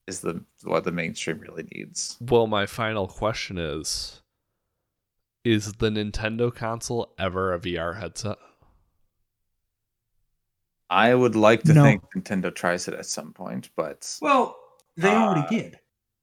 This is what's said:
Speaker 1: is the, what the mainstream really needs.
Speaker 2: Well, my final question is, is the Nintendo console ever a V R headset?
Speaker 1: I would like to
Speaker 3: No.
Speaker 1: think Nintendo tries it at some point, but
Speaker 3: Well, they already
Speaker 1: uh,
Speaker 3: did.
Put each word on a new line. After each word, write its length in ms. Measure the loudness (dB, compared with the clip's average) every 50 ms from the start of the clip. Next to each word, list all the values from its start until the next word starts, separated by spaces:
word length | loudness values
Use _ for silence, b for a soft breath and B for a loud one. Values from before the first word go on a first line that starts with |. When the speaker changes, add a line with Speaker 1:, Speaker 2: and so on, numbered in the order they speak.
| -14
Speaker 1:
is 160 | -12 -12 -8 -6
the, 200 | -6 -6 -6 -10 _ _ _ -6
what 220 | -2 -2 0 0
the 60 | -2 -4
mainstream 480 | -4 -4 -6 -6 -8 -6 -6 -8 -8
really 280 | -10 -16 -14 -14 -14 -14 -12
needs. 420 | -14 -14 -12 -10 -10 -10 -10 -10 -10
Speaker 2:
Well, 280 | -2 2 4 4 4
my 180 | 4 2 -2 -2
final 420 | -2 -4 -4 -4 -4 -2 -2 -4 -6
question 500 | -6 -4 -4 -2 -2 -4 -8 -8 -6 -6
is, 640 | -6 -4 -6 -6 -6 -6 -6 -6 -8 -10 -14 -20 _ _ _ _ _ _ _ _ _ _ _ _ _ _ _ _ _ _ _ _ _ _ _ _ 0
is 300 | 2 2 2 0 -4 -6
the 160 | -4 -2 -2
Nintendo 640 | -2 -2 -4 -6 -6 -4 -4 -4 -2 -2 -2 -2 -2
console 600 | -4 -8 -6 -6 -6 -8 -6 -6 -6 -6 -6 _ -6
ever 340 | -6 -4 -2 -2 -2 -2 -2
a 60 | -2
V 180 | -4 -4 -4
R 160 | -4 -4 -6 -6
headset? 460 | -8 -10 -12 -10 -10 -10 -10 -10 -10 _ -20 _ _ _ _ _ _ _ _ _ _ _ _ _ _ _ _ _ _ _ _ _ _ _ _ _ _ _ _ _ _ _ _ _ _ _ _ _ _ _ _ _ _ _ _ _ _ _ 0
Speaker 1:
I 240 | 2 4 6 6 6
would 200 | 6 4 4 4
like 280 | 6 8 8 8 8 6
to 100 | 8 8
Speaker 3:
No. 80 | 10 10
Speaker 1:
think 200 | 8 6 4 0 -8 -8
Nintendo 400 | -8 -6 -4 -2 -2 -2 -2 -4
tries 340 | -2 -2 0 0 0 -4 -6
it 60 | -8
at 120 | -10 -8
some 260 | -10 -10 -10 -10 -14 -14
point, 380 | -14 -12 -10 -10 -10 -10 -10 -6
but 420 | -6 -6 -6 -6 -12 -12 -14 -12 -6
Speaker 3:
Well, 380 | 0 2 2 2 2 0 -4 -14 -20 _ _ _ _ _ -8
they 120 | 0 2 4 4
already 280 | 4 4 4 4 2
Speaker 1:
uh, 80 | 0 0
Speaker 3:
did. 320 | 0 -2 -2 -4 -12 -20 _ _ _ _ _ _ _ _